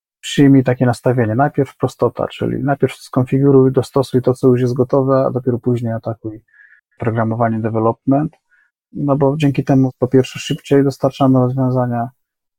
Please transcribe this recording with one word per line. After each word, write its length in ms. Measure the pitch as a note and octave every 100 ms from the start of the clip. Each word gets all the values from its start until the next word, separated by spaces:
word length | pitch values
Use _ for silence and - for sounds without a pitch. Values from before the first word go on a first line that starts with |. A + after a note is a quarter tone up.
| _ _
przyjmij 440 | - - C#3+ C#3
takie 220 | B2+ B2 B2
nastawienie. 500 | A2+ - B2+ A2 A2
Najpierw 420 | D3 - C3+ -
prostota, 500 | - - A#2+ - -
czyli 360 | - A#2+ A#2
najpierw 320 | C3 C#3+ C3 -
skonfiguruj, 760 | - - - C3+ C#3 C3+ C3
dostosuj 500 | C3 - - C3 B2+
to, 120 | B2+
co 140 | B2 C3+
już 140 | B2
jest 120 | B2+
gotowe, 520 | B2 B2+ C#3 C3 C3+ C3+
a 40 |
dopiero 280 | B2 B2+ A#2+
później 340 | - A#2+ A#2+
atakuj 500 | A2+ - G#2+ A2 G#2+ _ _ _ _ _ -
programowanie, 600 | A#2 A2+ A2 A2+ A#2 A2+
development. 760 | A2 A2+ A2 A2+ - C#3 D#3+ - _ _ _ _ _
No 240 | - C#3+ C#3
bo 200 | C#3+ D3+
dzięki 260 | D3 C3+
temu 280 | C3 C#3 C3 -
po 80 | B2
pierwsze 320 | C3 B2+ -
szybciej 440 | - D3 - C#3
dostarczamy 560 | C#3 C3 C#3 - C3+ C3
rozwiązania, 720 | B2 C3 B2+ B2+ B2 A#2+ A#2+ - _ _ _